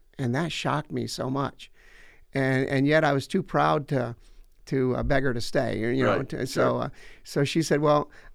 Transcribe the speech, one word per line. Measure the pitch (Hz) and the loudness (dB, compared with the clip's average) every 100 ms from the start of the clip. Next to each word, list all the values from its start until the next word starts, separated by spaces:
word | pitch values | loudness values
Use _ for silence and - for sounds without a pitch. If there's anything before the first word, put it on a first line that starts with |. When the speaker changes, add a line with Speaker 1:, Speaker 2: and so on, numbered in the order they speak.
| _ - | _ -6
Speaker 1:
And | 127 131 | -2 -2
that | 175 | -2
shocked | - 139 143 - | -4 -2 -4 -4
me | 135 113 | -6 -6
so | - 127 | -6 -4
much. | 135 135 - - - - - - - - | -2 -4 -6 -18 -20 -20 -20 -20 -20 -8
And, | 135 131 131 135 | -2 2 2 2
and | 135 139 | 2 4
yet | 156 | 4
I | 151 | 4
was | 139 - | 0 0
too | 156 | -4
proud | - 147 151 156 131 | -2 2 2 2 0
to, | 135 120 117 - - - - - | -2 -2 -6 -16 -20 -20 -20 -6
to, | 135 127 | -2 0
uh, | 123 | 0
beg | 117 135 | 2 2
her | 139 | 2
to | 120 | 0
stay, | - 156 117 101 | -2 0 0 0
you | 113 131 | 0 2
know, | 123 117 | 2 2
Speaker 2:
Right, | 131 | -2
Speaker 1:
to, | - 131 | -4 -4
so, | - | 0
Speaker 2:
sure. | 123 123 | 0 0
Speaker 1:
uh, | 127 - - - | -4 -8 -18 -20
so | - 147 | -6 -2
she | 139 127 | 0 0
said, | 113 147 | 2 2
"Well, | 147 147 143 - - | 4 2 0 -8 -20